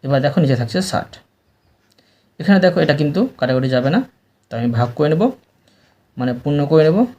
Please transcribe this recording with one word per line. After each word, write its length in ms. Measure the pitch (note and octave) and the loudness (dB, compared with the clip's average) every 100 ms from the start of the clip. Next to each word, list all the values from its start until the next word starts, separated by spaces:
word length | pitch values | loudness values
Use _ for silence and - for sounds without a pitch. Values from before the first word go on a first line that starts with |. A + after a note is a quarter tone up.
এবার 160 | C#3 C3+ C#3 | -2 0 0
দেখো 120 | D#3+ | 0
নিচে 120 | D3 B2 | 0 0
থাকছে 160 | A#2 F3+ F#3+ | -2 -4 -4
ষাট। 180 | - - - _ _ _ _ _ _ _ _ _ _ _ _ | -6 -8 -18 _ _ _ _ _ _ _ _ _ _ _ _
এখানে 180 | E3 G3 F#3 | 2 4 4
দেখো 120 | F3 | 2
এটা 100 | D#3 C#3+ | 0 0
কিন্তু 180 | D3 E3+ B3+ - | 0 0 -4 -4
কাটাকুটি 300 | B2+ B2+ C3 B2+ | -2 -2 0 0
যাবে 140 | C3 F#3 | 0 -2
না, 40 | C4+ _ _ _ _ | -4 _ _ _ _
তো 0 | A#2 | -6
আমি 100 | A#2+ A#2 | -4 -2
ভাগ 120 | A#2+ - | -2 0
করে 120 | D3+ | 0
নেব, 120 | D#3 A#3 - _ _ _ _ _ _ _ - | 0 -2 -4 _ _ _ _ _ _ _ -8
মানে 140 | B2+ B2 | -6 -6
পূর্ণ 160 | D3 D3 C#3+ | -4 -2 2
করে 120 | D#3+ D#3 | 4 4
নেব। 100 | F3+ B3 | 2 0